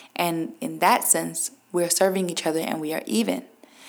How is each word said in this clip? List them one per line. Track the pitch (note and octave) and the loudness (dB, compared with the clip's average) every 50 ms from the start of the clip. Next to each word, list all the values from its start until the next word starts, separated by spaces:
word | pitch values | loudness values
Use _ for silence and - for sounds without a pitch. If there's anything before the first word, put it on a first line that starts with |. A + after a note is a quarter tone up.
| - - - | -18 -10 -6
And | - F3 E3+ E3 E3 D#3+ - - - | -4 -2 -2 -2 -2 -4 -6 -8 -8
in | - - D#3+ D#3+ | -8 -8 -2 2
that | E3+ F#3 A#3 - - | 4 4 4 4 4
sense, | - - E3 E3 E3 E3 - - - - - _ _ | 4 2 2 0 -2 -6 -6 -8 -8 -10 -14 _ _
we're | - F3 F3 E3+ | -2 0 0 2
serving | - - F#3+ G3 F#3+ G3 F#3 E3+ | 2 2 4 4 2 2 -2 -2
each | D#3+ - - | -4 -2 -2
other | D#3+ D#3 D#3+ | -2 0 0
and | D#3+ - - D#3+ | -2 -2 -4 -4
we | D#3 D3+ D#3 | -4 -4 -6
are | - - | -6 -4
even. | - - A3 A3+ F#3+ F3+ - - - - _ - - - - - | -2 0 0 0 0 -2 -4 -6 -12 -20 _ -20 -20 -20 -20 -18